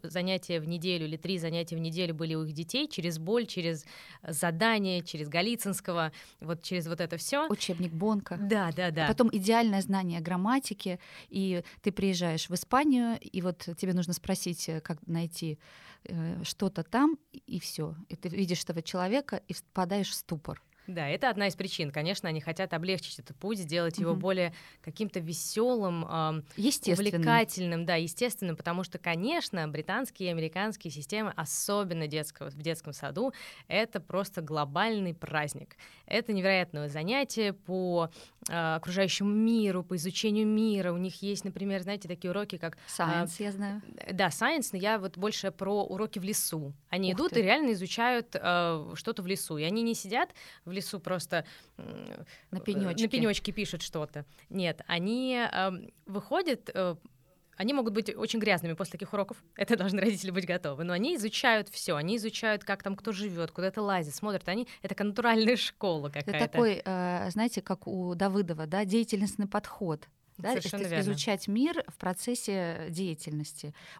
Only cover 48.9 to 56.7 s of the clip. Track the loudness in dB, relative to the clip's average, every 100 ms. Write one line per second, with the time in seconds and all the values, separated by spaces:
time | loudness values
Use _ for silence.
48.9 | -6 -6 -4 -2 -4 -2 -2 0 2 0
49.9 | 0 0 0 0 -4 -20 -16 -8 -6 -6
50.9 | -8 -2 -4 0 -2 -2 -14 -20 -16 -12
51.9 | -10 -12 -12 -16 -20 _ -6 -2 0 0
52.9 | 0 0 2 2 2 -2 -4 -4 -6 -6
53.9 | -6 -6 -8 -12 -18 -8 -2 -2 -2 -4
54.9 | -2 0 0 0 0 0 0 0 -2 -10
55.9 | _ -8 -8 0 0 2 -2 -2